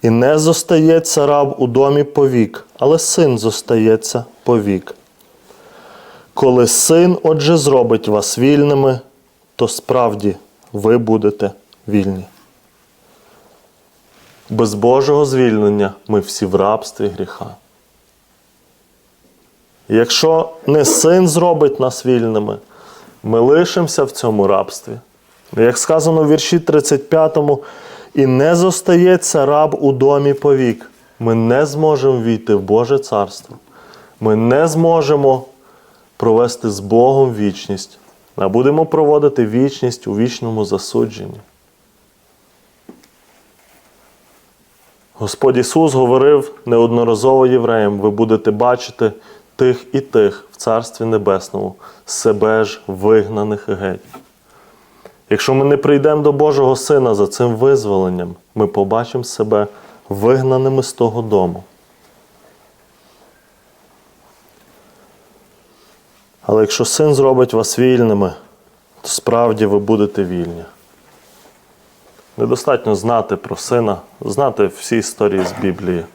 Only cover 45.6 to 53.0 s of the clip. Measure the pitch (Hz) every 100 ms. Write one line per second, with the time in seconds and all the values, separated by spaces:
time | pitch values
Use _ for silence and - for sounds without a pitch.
45.6 | 120 160 160 131 127 131 139 147 139 -
46.6 | - 117 117 117 117 110 127 135 131 127
47.6 | 117 113 104 101 104 104 113 110 - 104
48.6 | 120 123 - - 110 - - - _ -
49.6 | 127 123 - 135 135 117 101 - - -
50.6 | - 113 117 - 113 110 101 95 - 98
51.6 | 98 95 - - - - 117 104 110 110
52.6 | 107 - - 95